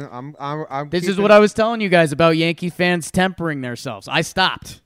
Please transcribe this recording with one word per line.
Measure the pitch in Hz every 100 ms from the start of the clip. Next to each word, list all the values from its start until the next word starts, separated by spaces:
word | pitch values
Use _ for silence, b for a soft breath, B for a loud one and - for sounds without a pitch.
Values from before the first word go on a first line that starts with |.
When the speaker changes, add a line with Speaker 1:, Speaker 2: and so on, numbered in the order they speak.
| 143
Speaker 1:
I'm, | 123 139 151
I'm, | 139 151 156
I'm | 135 147
Speaker 2:
This | 170
is | 175
Speaker 1:
keeping | 185
Speaker 2:
what | 175
I | 208
was | 208
telling | - 220 233
you | 202
guys | 175 160
about | 143 165 160
Yankee | 165 165 175
fans | - 180 175 147
tempering | 185 185 175 170 147
themselves. | 127 120 135 104 117
I | 139
stopped. | 165 - 185 120 - -